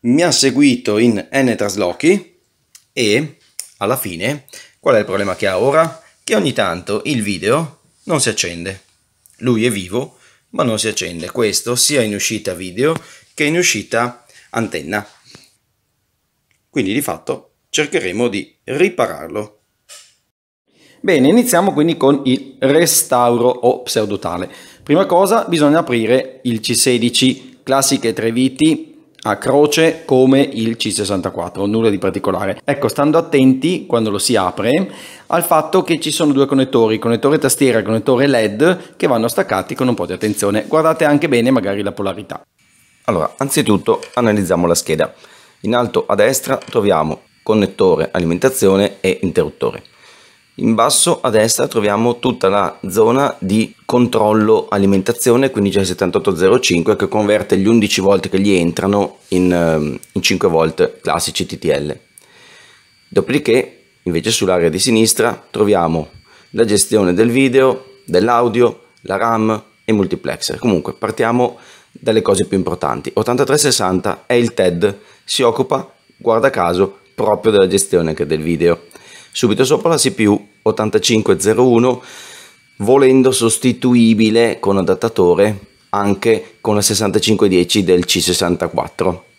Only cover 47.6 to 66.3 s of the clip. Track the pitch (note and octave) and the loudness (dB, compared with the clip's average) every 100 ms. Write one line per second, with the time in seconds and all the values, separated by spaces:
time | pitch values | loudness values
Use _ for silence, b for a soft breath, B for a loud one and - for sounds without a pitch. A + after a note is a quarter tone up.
47.6 | G2 - F#2+ D#2 D#2+ - E2+ F2 C3+ C3 | 0 2 2 2 0 -2 -2 0 0 2
48.6 | G2+ F#2+ G2+ - F#2+ - F#2+ D#2+ D2 - | 2 4 2 -2 -4 -2 -2 -2 -2 -2
49.6 | A#1+ G1+ - b b b b b b - | -6 -6 -18 b b b b b b -4
50.6 | A2+ A2+ A#2+ - - E3+ C3 A2 A2 - | -2 2 2 2 0 0 0 2 2 0
51.6 | C3 A#2 G#2 G#2 A#2 A#2+ C3 A#2+ G2 G2+ | -2 -2 0 0 0 -2 -4 0 0 0
52.6 | F#2 - F#2+ F#2 A2 B2+ C#3 - F#2+ G#2+ | -2 -6 -6 2 2 4 0 -2 -2 0
53.6 | A2 - - B2 A#2+ A2 G#2 G#2+ G#2+ A2 | 0 -6 -2 0 2 2 2 2 4 2
54.6 | - G2+ G2 G2 F#2+ - - A#2+ C3+ A2+ | 2 0 2 2 0 -2 2 2 2 0
55.6 | G2+ F#2+ F#2+ F2 F#2 G2 F2 E2+ F#2 A2+ | 0 0 -2 -2 -2 0 0 2 2 2
56.6 | - E2+ E2+ G#2 G2 G#2+ G#2 G#2 F#2+ G2 | 2 0 0 0 0 -2 0 0 0 0
57.6 | G2 A#2 G#2 - G2 G2 F#2+ F#2+ G2 F#2+ | 4 4 2 0 2 2 0 -2 2 2
58.6 | E2+ E2 F#2+ G#2 G2 - _ F#2 F2+ F2 | 0 -2 0 0 0 -6 _ 0 2 2
59.6 | E2+ D#2+ D2+ B1+ - - - F#2 F#2+ E2 | 2 0 -2 -8 -10 -6 -4 0 0 2
60.6 | E2 D#2+ - - - D#2+ - - - D#2 | 0 0 -2 -2 -4 -4 -4 -6 -8 -6
61.6 | E2 C#2+ D2 - _ _ b b b b | -2 -2 -4 -10 _ _ b b b b
62.6 | b b b b _ - F2+ C3+ - A#2 | b b b b _ -2 0 -2 2 0
63.6 | - - _ _ - E2+ D#2+ A2+ F#2+ F2+ | 0 -10 _ _ -6 -4 -2 -2 0 2
64.6 | E2+ E2 A#2 A2+ A2 - A#2 A2+ - - | 2 0 0 2 2 2 -2 -2 -10 -2
65.6 | G#2 G2 E2 E2 D2+ - _ | 2 2 2 -2 -6 -14 _